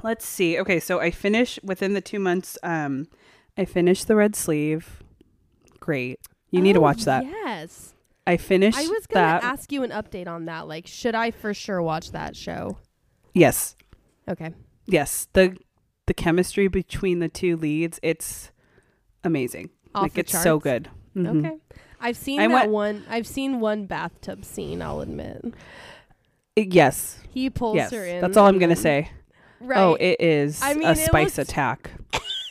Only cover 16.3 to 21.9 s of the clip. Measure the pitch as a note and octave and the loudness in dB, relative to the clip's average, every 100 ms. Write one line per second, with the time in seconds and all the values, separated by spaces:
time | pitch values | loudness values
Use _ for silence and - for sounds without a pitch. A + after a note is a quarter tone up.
16.3 | E3+ F3+ - G3 F#3+ - - G3 F3 E3 | 2 0 0 0 0 -4 -4 -2 -2 -4
17.3 | - F3+ E3 D#3 D#3 E3 - E3 D#3+ - | -2 -2 0 -2 -2 -4 -4 -4 -4 -8
18.3 | - - _ _ _ _ _ _ _ F3 | -12 -18 _ _ _ _ _ _ _ -2
19.3 | D3+ A#2+ - - _ _ - F#3+ F3+ E3+ | -2 -2 -8 -16 _ _ -4 -2 -4 -4
20.3 | E3+ F3 D#3 C#3+ A#2+ - - - F#3+ E3+ | 0 2 2 0 -2 -4 -16 -10 -4 0
21.3 | D#3 D#3 D#4 _ - _ | 0 -2 -6 _ -20 _